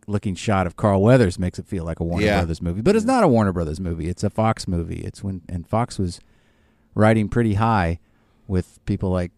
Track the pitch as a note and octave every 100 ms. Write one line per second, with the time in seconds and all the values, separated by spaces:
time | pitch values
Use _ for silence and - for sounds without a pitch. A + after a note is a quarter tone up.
0 | - G2+ A2 F2+ - G2 F2 - G#2+ G2
1 | G#2+ C3 G2 - F2+ - - F#2+ E2 D#2+
2 | E2+ F2 G#2 G2+ E2+ D#2+ F2 F2+ C#3 A3
3 | A3 C4 F#3 A2+ G2+ F2 D#2 D#2+ F2+ E2
4 | D#2+ F2+ G#2 - A2 A2+ - F2 E2+ E2
5 | - - G2 F#2 - F2 - A2 A#2+ -
6 | F2+ - - _ _ _ _ _ _ -
7 | G#2+ A2 G2+ A#2+ A#2 G2+ A2+ G#2+ E2+ E2+
8 | _ _ _ _ - F#2 - - - G2
9 | G2 F2+ F2+